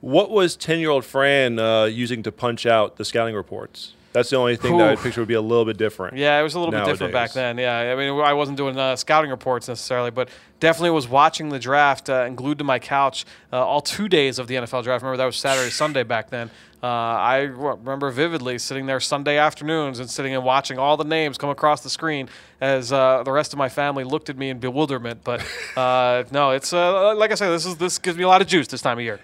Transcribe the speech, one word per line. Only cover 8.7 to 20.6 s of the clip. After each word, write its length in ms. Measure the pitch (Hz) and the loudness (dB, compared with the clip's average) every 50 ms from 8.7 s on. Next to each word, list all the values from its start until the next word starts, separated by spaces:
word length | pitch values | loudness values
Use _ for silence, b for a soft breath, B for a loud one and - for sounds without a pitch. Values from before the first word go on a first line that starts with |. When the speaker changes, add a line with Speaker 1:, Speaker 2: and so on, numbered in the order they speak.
| 131 131 | -2 -2
Speaker 2:
uh, 180 | 135 131 127 | 0 -2 -2
scouting 360 | 120 - - 151 156 156 143 | -2 0 2 4 4 4 2
reports 360 | 131 117 - 135 127 120 - - | -4 -6 -4 -4 -4 -4 -4 -8
necessarily, 440 | 120 - - - 127 123 123 120 | -10 -10 -6 -4 -2 -2 -2 -2
but 180 | 117 127 123 - B B B B B - | -2 -4 -6 -6 B B B B B 2
definitely 320 | 160 160 160 - 175 170 | 2 2 2 4 2 2
was 160 | 165 156 127 117 | 2 2 0 2
watching 420 | 127 139 151 160 156 - 160 151 | 4 6 6 6 4 0 -8 -6
the 80 | 143 131 | -8 -6
draft, 540 | 113 127 139 147 147 143 135 127 - - | -4 0 4 4 4 4 2 0 -2 -2
uh, 100 | 131 131 | 0 0
and 160 | 123 123 127 120 | 0 -2 -4 -6
glued 220 | 123 143 147 143 | -4 -4 -4 -4
to 40 | 147 | -2
my 140 | 139 131 120 | -2 -2 -2
couch, 480 | - - 143 139 139 135 - - - B B B B B | -2 -2 0 2 2 0 0 -4 -12 B B B B B
uh, 140 | - 127 127 | -4 -2 -2
all 160 | 92 139 147 | 0 -2 -2
two 260 | 147 - - - 208 208 | -4 -4 -6 -6 -2 2
days 300 | 175 156 139 135 120 127 | 4 4 4 2 0 -4
of 80 | 127 | -6
the 100 | 117 131 | -6 -6
N 60 | 131 | -6
F 100 | 127 - - | -6 -4 -6
L 80 | 127 113 | -6 -2
draft. 180 | 123 127 117 | -2 -2 -2
Remember, 160 | 117 131 131 127 | -2 -4 -4 -2
that 80 | 131 | -2
was 120 | 127 113 - | -2 -2 -2
Saturday, 340 | - 139 135 131 127 120 | -2 0 0 0 0 -2
Speaker 1:
<sighs> 0 | |
Speaker 2:
Sunday 320 | - - 151 151 147 135 120 | -2 -2 -2 0 0 -2 -2
back 260 | 110 123 110 107 - | 0 -2 -4 -4 -6
then. 220 | 131 120 117 110 B B B B B B - | -10 -10 -10 -10 B B B B B B -6
Uh, 20 | |
I 640 | 123 120 117 117 117 117 104 92 117 131 135 139 143 | -4 -2 -2 -2 -2 -2 0 2 2 2 2 0 -2
w-, 260 | 127 123 143 143 120 | -6 -6 -6 -6 -6
remember 380 | - 113 131 135 139 143 139 | -6 -6 -8 -6 -4 -4 -4
vividly 480 | 120 123 160 170 165 151 123 127 123 117 | 0 0 -2 0 -2 -4 -4 -6 -6 -6
sitting 260 | - - 135 135 135 | -6 -8 -8 -6 -4
there 140 | 135 135 127 | -4 -4 -4
Sunday 400 | - - 147 139 143 147 147 147 | -2 -2 -4 -2 0 0 2 4
afternoons 580 | 151 156 - - 147 151 160 160 151 139 127 117 | 4 2 2 -2 -4 -4 -2 -2 -2 -4 -6 -8
and 100 | 127 123 | -10 -10
sitting 280 | - - 139 135 135 | -8 -6 -6 -4 -4
and 80 | 131 127 | -2 0
watching 340 | 127 131 139 | 2 2 2